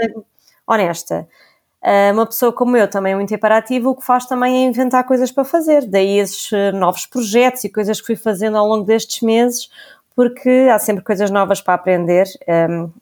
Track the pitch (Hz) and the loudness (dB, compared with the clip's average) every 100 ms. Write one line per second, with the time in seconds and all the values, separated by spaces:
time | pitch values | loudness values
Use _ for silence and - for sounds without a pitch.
0 | 226 220 - _ _ _ - 220 180 165 | 0 -6 -18 _ _ _ -4 -2 0 -4
1 | - 170 165 _ _ _ _ _ - 202 | -6 -8 -8 _ _ _ _ _ 0 2
2 | 202 208 226 - 240 233 247 247 202 202 | 2 2 -2 0 -2 0 0 2 2 0
3 | 190 190 202 208 214 220 220 254 240 262 | -2 -2 -4 -2 2 2 0 -2 -2 -4
4 | - 247 247 254 254 254 254 226 254 254 | 0 0 0 -2 0 2 0 0 0 0
5 | 247 262 247 262 269 339 320 294 247 190 | 0 0 0 -2 -2 -2 2 2 2 0
6 | 196 202 196 - - 208 202 196 180 - | 2 0 -2 -6 -6 -2 -2 0 -2 -2
7 | - 247 220 226 254 247 196 220 208 214 | -6 -6 -2 2 2 0 -8 -6 -4 -4
8 | - 226 226 190 220 214 208 220 196 220 | -4 -4 -4 -2 -2 0 0 0 0 0
9 | - - 226 226 247 240 - - - - | -2 -4 0 2 2 -2 -10 -20 -20 -20
10 | _ - 247 240 247 254 262 220 - 202 | _ 0 0 0 2 4 4 4 0 -4
11 | - 190 202 202 196 196 - 180 185 180 | -2 -2 0 0 0 -2 0 -2 0 0
12 | 170 175 190 - - 170 165 170 165 165 | 2 2 0 -4 -2 0 0 -2 -8 -12